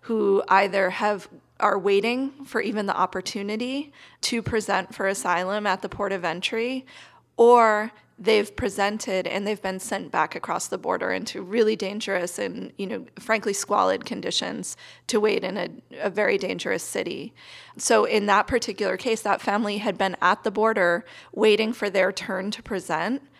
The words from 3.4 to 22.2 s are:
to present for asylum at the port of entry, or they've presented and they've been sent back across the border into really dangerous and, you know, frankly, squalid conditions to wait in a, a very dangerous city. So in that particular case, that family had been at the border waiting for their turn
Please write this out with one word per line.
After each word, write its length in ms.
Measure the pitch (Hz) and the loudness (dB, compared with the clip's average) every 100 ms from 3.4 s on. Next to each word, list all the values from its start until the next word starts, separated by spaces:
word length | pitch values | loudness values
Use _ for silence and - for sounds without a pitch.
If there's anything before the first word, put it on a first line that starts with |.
| 202 220 247 269 294 - - - | -6 -4 -4 -6 -8 -12 -20 -8
to 220 | - 233 | -4 -4
present 520 | - 233 214 190 180 | -2 -2 0 -2 -2
for 140 | - 196 | -4 -2
asylum 580 | 196 190 175 185 208 208 | -2 0 0 0 -2 0
at 160 | 196 | -2
the 60 | 190 | -4
port 240 | - 202 | -4 -4
of 120 | 190 | -2
entry, 600 | 175 170 - 226 240 262 262 - - _ _ - | -4 -4 -4 -2 -4 -4 -10 -20 -20 _ _ 4
or 540 | 233 240 226 214 220 - _ - | 8 10 8 4 -2 -8 _ -8
they've 380 | 208 214 208 - | 2 2 2 -4
presented 680 | 202 196 202 214 - 190 180 | -6 0 -2 -2 -4 -2 -2
and 200 | 196 202 | -2 -4
they've 140 | 208 | -4
been 180 | 190 190 | -4 -6
sent 320 | - 196 170 | -6 -6 -4
back 240 | 160 151 | 0 0
across 340 | - - 170 - | -2 -6 -6 -4
the 100 | 185 | -6
border 340 | - 180 185 | -2 -2 0
into 300 | 185 190 196 | -4 -4 -10
really 340 | 185 220 214 220 | -4 2 2 2
dangerous 640 | 190 208 214 196 175 - | -4 -6 -4 -4 -4 -6
and, 340 | 202 175 190 - | -6 -6 -12 -8
you 80 | 190 | -8
know, 180 | 202 180 - | -8 -10 -12
frankly, 340 | - 220 208 | -2 -2 0
squalid 540 | 202 - 208 185 190 190 | -4 0 2 2 2 -4
conditions 680 | 196 - - 185 - 180 - - - - | -8 -4 -4 -4 -6 -10 -12 -18 -20 -2
to 140 | 220 | 2
wait 240 | 214 208 | 2 2
in 140 | 190 190 | -2 -4
a, 100 | 175 165 - - | -6 -8 -18 -6
a 80 | 196 | -4
very 300 | 180 202 196 | 0 2 2
dangerous 440 | 190 180 - 190 | 0 -4 -2 -4
city. 520 | - 196 - - - - - - - - | -4 -6 -6 -6 -10 -16 -20 -20 -20 -6
So 300 | - 226 208 | 2 4 4
in 180 | 214 | 2
that 220 | 202 202 208 | 4 4 4
particular 500 | 247 - 196 202 185 | 0 -2 -4 -2 -2
case, 240 | 247 220 | -2 -2
that 220 | 208 202 | 0 0
family 340 | - 208 208 208 | 0 0 0 -4
had 200 | 214 185 | -4 -2
been 180 | 190 175 | -2 2
at 220 | 180 208 | 2 2
the 60 | 233 | 0
border 540 | 208 220 214 175 170 - - - | 2 2 4 4 2 -2 -18 -12
waiting 420 | - 220 208 220 | 2 4 4 2
for 160 | 226 208 | -2 -2
their 200 | 190 185 | 2 2
turn 400 | 196 | 0